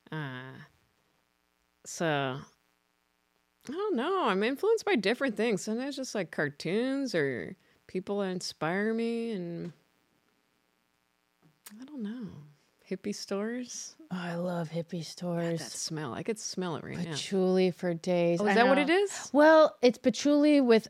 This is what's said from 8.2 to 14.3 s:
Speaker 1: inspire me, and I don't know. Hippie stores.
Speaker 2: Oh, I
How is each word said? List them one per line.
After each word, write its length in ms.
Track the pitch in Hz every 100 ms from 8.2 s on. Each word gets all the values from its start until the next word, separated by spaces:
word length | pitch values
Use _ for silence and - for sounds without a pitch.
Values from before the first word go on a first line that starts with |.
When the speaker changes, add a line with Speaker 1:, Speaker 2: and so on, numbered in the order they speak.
| 190
Speaker 1:
inspire 640 | 180 - - 156 185 214
me, 380 | 226 233 233 233
and 420 | 202 170 170 170 - _ _ _ _ _ _ _ _ _ _ _ _ _ _ _ _ _ _ - 208
I 40 | 269
don't 180 | 294
know. 240 | 208 247 196 117 147 _ _ _ -
Hippie 240 | 185 208
stores. 840 | 202 - 196 220 247 247 - - - 320
Speaker 2:
Oh, 80 | 185
I 180 | 175